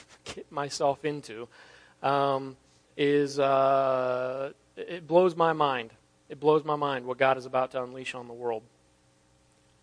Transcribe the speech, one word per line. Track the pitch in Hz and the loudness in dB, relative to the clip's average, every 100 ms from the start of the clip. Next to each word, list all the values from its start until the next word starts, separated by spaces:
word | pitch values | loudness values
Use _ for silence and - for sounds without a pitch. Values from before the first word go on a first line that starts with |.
| - | -16
<laughs> | - | -20
get | - - - | -16 -16 -10
myself | 151 143 - 147 139 151 | -8 -6 0 0 0 -4
into, | 147 - 110 120 - - - - _ | -6 -10 -14 -14 -18 -20 -20 -20 _
um, | 135 139 139 135 135 131 _ _ _ - | 0 2 2 0 -4 -14 _ _ _ -2
is, | 143 143 143 139 | 2 2 2 2
uh, | 139 135 135 139 135 131 127 127 127 135 139 - _ - | 2 4 4 4 2 0 0 -2 -4 -6 -10 -12 _ -14
it | - 175 151 | -12 -12 2
blows | 170 185 165 | 4 4 4
my | 165 | 2
mind. | 160 147 127 113 - _ _ - | 2 0 0 -6 -14 _ _ -18
It | 147 | 0
blows | 147 151 | 4 4
my | 151 147 | 2 -2
mind | 143 135 123 | -2 -2 -4
what | 123 | 2
God | 135 131 | 4 2
is | 127 | 0
about | 131 127 | -2 -2
to | 135 | -4
unleash | 123 131 131 131 | -8 -8 -12 -12
on | 123 | -12
the | |
world | 120 120 113 117 _ _ _ _ _ _ _ _ _ _ _ | -8 -4 -6 -8 _ _ _ _ _ _ _ _ _ _ _